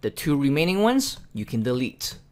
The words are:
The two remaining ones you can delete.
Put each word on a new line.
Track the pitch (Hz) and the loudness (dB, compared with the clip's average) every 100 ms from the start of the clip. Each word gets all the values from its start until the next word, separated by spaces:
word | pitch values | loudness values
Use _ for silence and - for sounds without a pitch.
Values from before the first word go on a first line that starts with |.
The | 107 | -6
two | - 165 143 | -4 0 2
remaining | 139 143 165 190 | 2 2 2 4
ones | 220 262 262 - - | 4 4 0 -8 -12
you | - | -10
can | - 117 | -4 -2
delete. | 113 127 127 - - - - | 0 0 -2 -6 -10 -10 -20